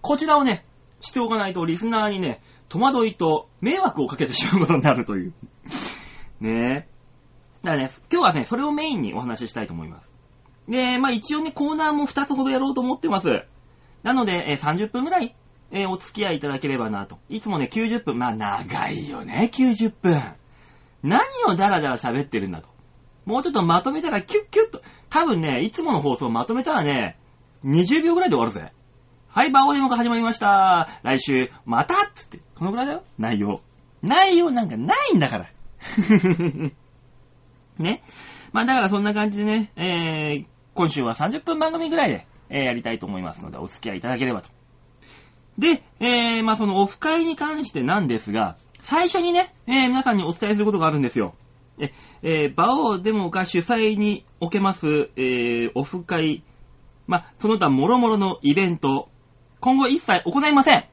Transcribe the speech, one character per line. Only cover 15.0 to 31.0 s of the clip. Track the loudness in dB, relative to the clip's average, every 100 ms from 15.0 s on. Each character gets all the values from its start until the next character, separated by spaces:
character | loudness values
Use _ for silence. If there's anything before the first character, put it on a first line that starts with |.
ぐ | 0
ら | 0
い、 | -2 -10 _ _ _
え | -6 -4
ー、 |
お | -4
付 | -10 -6
き | -2
合 |
い | -2
い |
た | -4
だ | -4
け | -4
れ | -2
ば | -4
な | -6 -8
と。 | -16 _
い | -10
つ | -4
も | -4
ね、 | -2
九 | -2 -2
十 | -2
分、 | -4 -2
ま | -2
あ |
長 | -4 -4 -4 -6 -6 -4
い | -6 -8
よ | -12
ね、 | -8 -2 -2
九 | 2 2
十 | 2 -2
分。 | 0 2 2 0 -14 _ -20 -20 -20 _ _
何 | 0 2 0 0 0
を |
ダ | 2 2
ラ | 2
ダ | 0
ラ | -4
喋 | -4 -4
っ | -4
て | -4
る | -4
ん |
だ | -10
と。 | -14 -20 -20 _ -20 _
も | -4 -2
う |
ち | 0
ょ |
っ |
と | 0
ま | 4 2
と | 2
め | -4
た | -2
ら | -4
キ | 0 -2
ュ |
ッ | 2
キ | 2
ュ |
ッ | 2
と。 | 0 -18 -20 -2
多 | 0
分 | 2 2
ね、 | 0 0
い | -2
つ | -4
も | 0
の | 0
放 | 0 -2
送 | -2
ま | -2
と | -2
め | -2
た | 0
ら | 0
ね、 | 0 0 -4 -8 _ _ _ _
二 | 2 2 4
十 | 4
秒 | 4
ぐ | 2
ら | 2
い |
で | 2
終 |
わ |
る | 0
ぜ。 | -4 -14 _ _ _ _ _ _
は | 0
い、 | 4
バ | 6 4
オ |
デ | 2
モ | 2
が | 2
始 | 2
ま |
り | 0
ま | 0
し | 0
た。 | 4 6 6 4 2 -4